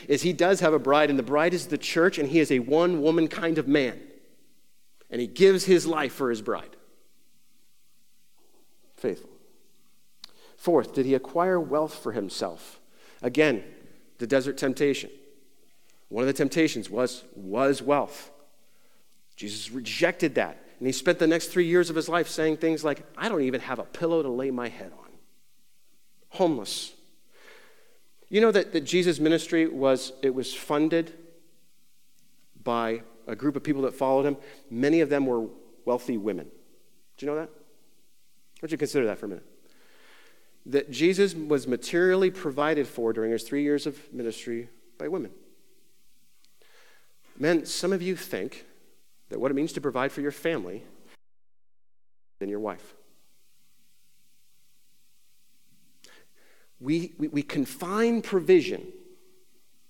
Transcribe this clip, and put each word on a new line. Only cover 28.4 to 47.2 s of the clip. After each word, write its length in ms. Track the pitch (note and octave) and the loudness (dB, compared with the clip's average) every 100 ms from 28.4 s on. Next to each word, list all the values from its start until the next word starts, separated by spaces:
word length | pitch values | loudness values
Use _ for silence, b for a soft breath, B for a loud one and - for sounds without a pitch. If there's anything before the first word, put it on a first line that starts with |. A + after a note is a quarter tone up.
know 100 | A3+ | 4
that, 220 | G3+ - | 4 2
that 80 | E3 | -2
Jesus' 360 | C3+ F3+ F3+ D3 | 0 2 2 2
ministry 500 | D#3 D#3+ D#3+ E3 D#3+ | 4 2 2 2 2
was, 440 | C3+ C3+ C3 - - | 2 2 2 0 -4
it 140 | C#3 B2+ | -2 -2
was 180 | B2 | -4
funded 600 | - - D3+ D#3 E3 E3 - - - - - - - - - - - - - - - | -8 -2 0 2 2 -2 -10 -20 -20 -20 -20 -20 -20 -20 -20 -20 -20 -20 -20 -20 -10
by 420 | A#2+ A#2 A2+ A2+ - - - | -4 -2 -2 -4 -8 -18 -12
a 120 | G#2+ | -4
group 180 | C3+ C#3 | -4 -2
of 80 | |
people 200 | - C#3 | -2 -2
that 100 | C3 | -2
followed 320 | - C3 C3+ C#3+ | -2 2 2 2
him. 100 | C#3 B B B | -2 B B B
Many 300 | A#2 C#3 E3 | -2 2 4
of 100 | D3 | 4
them 160 | C#3+ C3+ | 2 2
were 220 | A#2+ A2 - - - - | 0 -2 -10 -20 -8 -2
wealthy 320 | B2 - A#2 | -2 -2 -4
women. 300 | G#2 F2+ D2 - - - - - - - | -2 -4 -8 -18 -20 -20 -20 -20 -20 -10
Do 80 | C#3 | -6
you 60 | |
know 60 | D3+ | -6
that? 120 | D#3+ | -8
Why 1120 | - - - - - - - - - - - | -14 -20 -20 -20 -20 -20 -20 -20 -20 -20 -14
don't 100 | D#3+ | -8
you 60 | D#3 | -4
consider 280 | C#3+ D3 A2+ | -2 0 0
that 120 | F#2+ | -2
for 100 | G#2 | -8
a 20 | |
minute? 160 | F2+ - - b b b b b b b b b b - | -10 -14 -20 b b b b b b b b b b -2
That 260 | C#3 C3+ | -2 -2
Jesus 420 | B2+ E3+ F#3 G3+ | 2 2 4 2
was 340 | E3 D3+ C#3+ B2+ | 0 -2 0 0
materially 640 | A#2+ - F3 F#3 F#3 F#3 | -4 -2 0 2 4 2
provided 540 | F#3 D#3 C3+ D3 D#3 B2 | 0 -6 -2 0 0 -2
for 280 | - A2+ | -2 -2
during 180 | A2+ A2 | 0 -2
his 120 | A2+ | -2
three 200 | - C#3+ | -2 -2
years 240 | C#3+ C#3+ D3 | 0 0 -2
of 100 | C#3 - | -10 -12
ministry 540 | B2+ A#2 A2 - A#2 A#2+ - - - | -8 -8 -8 -8 -10 -10 -18 -20 -12
by 80 | D3 | -8
women. 240 | F3+ A2 - - - - - - - - - - - - - b b b b b - | -6 -8 -12 -20 -20 -20 -20 -20 -20 -20 -20 -20 -20 -20 -20 b b b b b -20